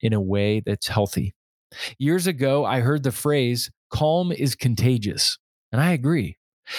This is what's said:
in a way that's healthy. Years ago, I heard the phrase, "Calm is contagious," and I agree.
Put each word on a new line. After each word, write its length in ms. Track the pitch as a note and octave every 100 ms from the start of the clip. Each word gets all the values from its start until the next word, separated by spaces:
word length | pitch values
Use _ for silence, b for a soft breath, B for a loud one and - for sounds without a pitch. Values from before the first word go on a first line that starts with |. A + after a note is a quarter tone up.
in 120 | A2+
a 80 | G#2+
way 400 | F#2+ G2+ G#2 G#2+
that's 260 | G#2 G2+ -
healthy. 480 | - G2+ - G2 - _ _ _ B B -
Years 300 | C#3 F3+ F3
ago, 360 | C#3+ C3+ C#3+
I 160 | A2+ B2+
heard 220 | A#2+ D3+
the 80 | C3
phrase, 600 | - D3+ D3 A#2+ B2 - _ _
"Calm 400 | - D#3 E3 F3+
is 240 | D#3+ C#3
contagious," 840 | - C3 A2 B2+ B2 G2+ - - - _ _ _
and 80 | A#2
I 100 | E3+
agree. 480 | D#3+ C3+ E3 F2 - _ _ B